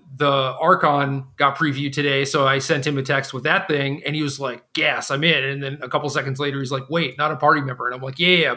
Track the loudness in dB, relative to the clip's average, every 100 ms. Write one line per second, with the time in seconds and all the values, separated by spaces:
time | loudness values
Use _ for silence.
0 | -20 -2 2 2 0 0 2 4 4 2
1 | 0 -4 -8 0 0 2 -2 0 -2 0
2 | 0 0 0 2 2 2 0 0 0 -2
3 | 0 -2 -2 -6 0 0 2 0 0 -4
4 | -4 -2 -2 -2 -6 -8 _ -2 0 0
5 | -2 0 2 2 0 -4 -8 -8 -4 -2
6 | -2 -4 -4 -4 -4 -4 -4 -6 -2 -2
7 | -2 -2 -2 2 4 4 0 -4 -6 -6
8 | -8 0 4 4 4